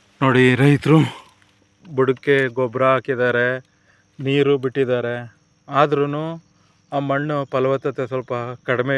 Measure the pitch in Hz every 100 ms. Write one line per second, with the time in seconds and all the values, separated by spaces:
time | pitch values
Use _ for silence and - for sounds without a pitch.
0 | _ - 135 127 127 127 143 143 139 156
1 | 123 - - _ _ _ _ _ 180 135
2 | 131 127 - 139 131 120 127 123 131 131
3 | - 123 123 120 123 131 - _ _ _
4 | _ - 135 143 139 139 127 139 123 123
5 | 117 120 120 _ _ _ - 139 147 143
6 | 143 147 160 165 _ _ _ _ - 143
7 | 139 139 147 147 135 135 131 135 143 127
8 | 127 131 120 123 120 123 - 123 127